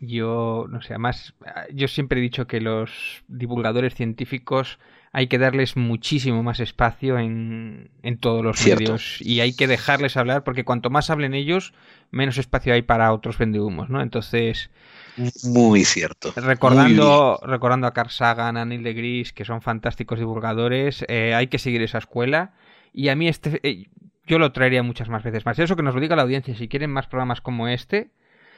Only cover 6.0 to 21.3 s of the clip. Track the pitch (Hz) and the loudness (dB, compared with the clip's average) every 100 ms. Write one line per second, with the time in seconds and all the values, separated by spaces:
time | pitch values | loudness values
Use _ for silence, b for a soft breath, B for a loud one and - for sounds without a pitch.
6 | - 151 127 117 120 117 113 - 120 - | 0 0 0 0 0 -2 -4 0 0 0
7 | 131 123 113 113 113 113 113 - - _ | -2 -2 -2 -4 -6 -8 -12 -16 -20 _
8 | 117 120 120 113 113 107 110 107 110 113 | -6 -2 0 0 0 2 4 4 2 -2
9 | - - - 117 120 123 135 120 - 143 | -6 -8 -2 2 2 2 2 2 2 0
10 | 139 135 120 139 139 123 123 120 123 143 | 0 0 0 0 -2 -4 -2 -2 0 0
11 | 147 156 139 135 143 180 - b b b | 0 0 -2 -2 0 -2 -4 b b b
12 | b 127 135 123 127 131 - 120 120 117 | b -2 -2 -2 -2 -2 2 2 4 4
13 | 113 110 117 113 110 107 104 85 92 135 | 4 2 -2 -2 0 0 -2 -4 -4 -4
14 | 127 117 - 117 117 113 - B B B | -2 -4 -2 0 0 -2 -8 B B B
15 | B B 123 - 123 120 117 104 90 - | B B -6 -4 2 6 8 8 6 2
16 | 80 - - - 127 127 131 131 143 156 | -2 -6 -10 -4 0 4 6 8 8 8
17 | 147 143 135 104 - 127 123 127 123 123 | 8 8 6 2 -2 0 2 2 0 -2
18 | 117 - 120 117 117 117 117 120 117 113 | -4 0 0 0 -2 -4 -6 -6 -6 -6
19 | 120 123 120 - 104 117 117 113 113 - | -4 -4 -6 -10 -8 -6 -4 -4 -4 -6
20 | 113 113 113 113 113 113 117 127 139 - | -6 -4 -4 -4 -4 -2 0 0 -2 -4
21 | - 120 113 | -4 -2 0